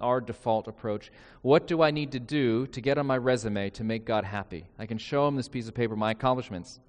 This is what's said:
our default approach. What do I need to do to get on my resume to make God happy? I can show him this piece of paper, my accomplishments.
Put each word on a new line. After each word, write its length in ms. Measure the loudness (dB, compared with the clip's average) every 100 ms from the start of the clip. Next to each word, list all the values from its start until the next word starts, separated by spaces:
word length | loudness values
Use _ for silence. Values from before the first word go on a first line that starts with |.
our 200 | 0 0
default 460 | 0 -6 0 0 0
approach. 460 | -8 -4 -4 -6 -20 -20 -6
What 260 | 4 4 4
do 140 | 4
I 100 | 4
need 200 | 4 -4
to 80 | -6
do 460 | -2 2 2 2 0
to 120 | -4
get 180 | 0 0
on 80 | 2
my 100 | 0
resume 520 | 2 2 0 -2 -2
to 140 | -4
make 200 | -4 -4
God 200 | 0 -2
happy? 420 | 0 -6 -8 -10 -14 -14
I 80 | -8
can 120 | -8
show 300 | -2 2 2
him 80 | 0
this 120 | -4
piece 200 | -6 -8
of 60 |
paper, 200 | -2 -2
my 160 | 0 0
accomplishments. 680 | 0 0 0 -2 -10 -10 -18